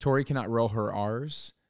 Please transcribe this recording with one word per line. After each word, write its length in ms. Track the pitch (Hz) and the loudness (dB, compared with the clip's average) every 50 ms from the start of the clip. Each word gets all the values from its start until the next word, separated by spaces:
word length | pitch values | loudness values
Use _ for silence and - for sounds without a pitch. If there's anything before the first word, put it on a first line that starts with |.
Tori 240 | - 139 135 139 135 | 2 4 4 4 2
cannot 260 | - 139 131 104 110 | 2 -2 -2 -2 0
roll 180 | 117 117 117 110 | 2 2 2 2
her 240 | 107 113 104 104 | 2 0 -2 0
R's. 600 | 98 104 104 107 113 120 147 151 143 - - - _ _ _ | 0 -2 -2 -2 -2 -4 -6 -8 -8 -10 -10 -12 _ _ _